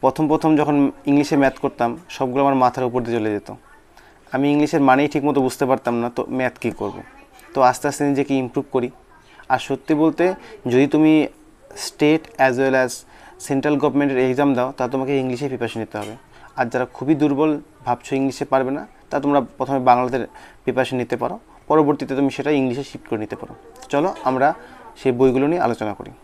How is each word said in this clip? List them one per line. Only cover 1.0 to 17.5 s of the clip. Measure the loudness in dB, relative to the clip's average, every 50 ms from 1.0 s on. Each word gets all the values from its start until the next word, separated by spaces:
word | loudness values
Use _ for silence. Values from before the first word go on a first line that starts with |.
| -2
ইংলিশে | 0 2 2 2 2 2
ম্যাথ | 2 2 2 0 -2
করতাম, | -6 -6 -4 -2 -4 -4 -4 -6 -14 -18
সবগুলো | -6 -6 -6 -2 0 2 2
আমার | 2 2
মাথার | 4 2 2 2 0 -4
উপর | -2 -2 -2
দিয়ে | -2 -2 -2 -2
চলে | -2 -2
যেত। | -4 -4 -6 -10 -18 -18 _ -20 -20 -20 _ _ _ -20 -20 -20 -20 _ _ -6
আমি | -4 0 0 2
ইংলিশের | 2 2 2 2 2 2
মানেই | 4 4 4 4 2
ঠিকমতো | 0 -2 -2 0 0 0 2
বুঝতে | 0 0 -2 -2 0
পারতাম | 0 0 0 0 -4 -2
না, | -2 -4 -4
তো | -4 -6 -6 -6
ম্যাথ | -4 -4 -4 -4 -4 -4
কী | -6 -6
করব। | -6 -4 -8 -8 -8 -12 -18 -20 -20 -20 -20 _ -20 -20 -20 -8 0
তো | 2
আস্তে | 2 2 2 2 -4
আস্তে | -4 -2 -2 -2
নিজেকে | 0 0 0 0 0 0
ইমপ্রুভ | -2 -2 -2 -4 -6 -6 -2
করি। | -2 -2 -2 -2 -8 -14 _ _ -20 -20 _ _ -20 -20 -4 _
আর | -2 -2
সত্যি | -2 -4 -6 -6 -2 -2 0
বলতে, | 2 2 0 2 2 0 0 0 -4 -12 -20 -20 -10 -4
যদি | 0 2 4 4
তুমি | 4 4 4 4 6 6 4 2 0 -6 _ -20 -20 _ _ -20 -20 -16 -12 -12
state | -14 -4 0 2 2 2 2 0
as | -8 -2 0 0 2 2
well | 2 0 2 2 2 0
as | 0 -4 -10 -16 -20 -20 -20 -20 -20 -20 -18
সেন্ট্রাল | -6 -4 -4 -2 0 0 0
গভর্নমেন্টের | 2 0 0 0 0 0 0 0 0
এক্সাম | 0 0 2 0 0 0 2
দাও, | 0 -2 -4 -4
তা | -6 -6
তোমাকে | -4 -4 -4 -4 -2 -2 -2
ইংলিশে | -2 -4 -4 -6 -6
প্রিপারেশন | -6 -6 -6 -6 -6 -6 -8
নিতে | -10 -8 -8
হবে। | -10 -10 -10 -14 -16 -20 _ -20 -20 -20 -16 -4
আর | -4 -4
যারা | -2 0 -2 -2
খুবই | -4 -6 -8 0 0 2
দুর্বল | 2 2 0 2 2 0 0